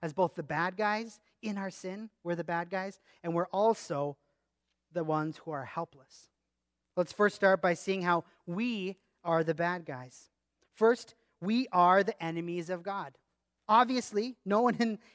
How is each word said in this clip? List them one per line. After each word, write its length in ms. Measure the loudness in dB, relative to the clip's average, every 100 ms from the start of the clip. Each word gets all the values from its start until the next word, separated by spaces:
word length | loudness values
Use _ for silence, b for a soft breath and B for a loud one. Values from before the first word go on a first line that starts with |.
as 120 | -6
both 200 | 0 0
the 80 | 0
bad 340 | -6 -2 -2 0
guys 440 | -2 -2 -6 -14 _ _
in 140 | -8 -6
our 120 | -8
sin, 400 | -8 -10 -10 -12 _
we're 100 | -4
the 100 | -4
bad 280 | -2 -4 -4
guys, 280 | -6 -6 -12 b b
and 100 | -4 -2
we're 100 | 0
also 680 | 2 2 2 -2 -4 -4 -8 _ _ _ _ _ _ _
the 120 | -6
ones 340 | -2 -2 -2 -6
who 140 | -10
are 140 | -10 -8
helpless. 640 | -8 -10 -12 _ -20 _ _ _ _ _ _ _ -4
Let's 160 | -4
first 240 | 2 2 4
start 260 | 4 4
by 140 | 2 0
seeing 260 | -2 -2
how 220 | 2 0 -2 b -10
we 500 | -6 -4 -4 -6 -10 _ _
are 200 | -2 0
the 100 | 0
bad 320 | 0 -2 -4 -8
guys. 460 | -12 -14 -20 -20 _ _ _ _
First, 400 | _ 4 4 -2 _ _ _
we 260 | -2 0 0
are 320 | 4 6 6
the 180 | 4 -2
enemies 480 | -6 -4 -6 -6 -6
of 100 | -8
God. 320 | -6 -8 -10 -16 _ _ _ _ 2
Obviously, 640 | 4 4 2 -2 -4 -4 -8 0
no 160 | 2
one 160 | 4 2
in, 180 | 0 -2 b